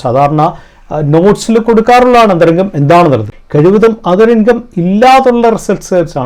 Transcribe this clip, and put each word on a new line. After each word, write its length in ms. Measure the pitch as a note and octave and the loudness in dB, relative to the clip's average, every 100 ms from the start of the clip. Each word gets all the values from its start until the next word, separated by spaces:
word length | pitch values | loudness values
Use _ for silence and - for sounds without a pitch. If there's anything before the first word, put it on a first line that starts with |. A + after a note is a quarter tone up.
| B2 | -4
സാധാരണ, 360 | B2+ C#3+ D3+ E3 - - _ - | 0 0 0 -2 -4 -20 _ -12
ആ, 60 | D3+ D3 | -6 -2
നോട്ട്സിൽ 440 | D#3+ F#3+ - - A3+ A3+ | 0 2 0 -2 -2 0
കൊടുക്കാറുള്ളതാണ് 680 | A3 A3+ B3 B3 A#3+ A3 F3 | 0 2 2 4 2 2 2
other 120 | E3 | 0
income 180 | E3 G3 D3+ | 0 -4 -2
എന്താണെന്നുള്ളത്. 500 | C#3+ F3 E3+ B2 G#2 - - D3+ | 0 2 2 0 -4 -14 -6 0
കഴിവതും 400 | E3 G#3 A3+ A3 E3 | 2 2 0 -2 -4
other 180 | F#3 A3+ A#3 | 0 2 2
income 240 | G#3+ A#3 - F#3 | 0 -2 -4 -6
ഇല്ലാതുള്ള 720 | F3 G3+ B3+ C4 B3+ A#3+ A#3 | -2 0 2 4 2 0 0
റിസൾട്ട്സ് 680 | G#3 - F#3+ - F3+ D#3 C#3+ | -2 -4 -6 -4 -4 -4 -6